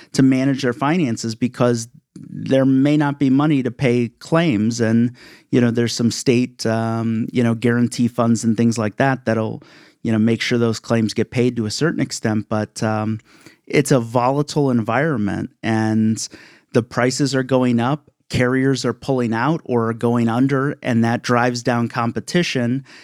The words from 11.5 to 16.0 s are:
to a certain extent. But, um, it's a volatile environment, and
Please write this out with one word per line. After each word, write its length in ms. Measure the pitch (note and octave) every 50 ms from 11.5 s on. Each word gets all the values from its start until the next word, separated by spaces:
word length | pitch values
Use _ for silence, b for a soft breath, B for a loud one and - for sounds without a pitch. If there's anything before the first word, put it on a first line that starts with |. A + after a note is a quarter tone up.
| B2
to 100 | A#2+ A2
a 40 | G#2+ -
certain 280 | - C#3 E3 - -
extent. 480 | C3 C3 - - - A#2 A2 G#2+ G#2 -
But, 320 | A2 G#2+ G#2 - - - A#2+
um, 340 | A2 A2 G#2+ G#2+ G#2+ A2 A2 B B B B B B B B B
it's 240 | - - D3+ C#3 -
a 100 | D3 B2+
volatile 720 | A2+ A2+ A2+ B2+ A#2+ B2+ C#3 C#3+ D3 - - D#3 C#3+ C3+
environment, 800 | B2 A#2+ G#2+ G#2+ A2+ B2+ D3 E3 D3 A2+ G#2 G2 F#2+ F#2+ - - _ _ -
and 640 | A2 A2+ A2 A2 A2 A2 A2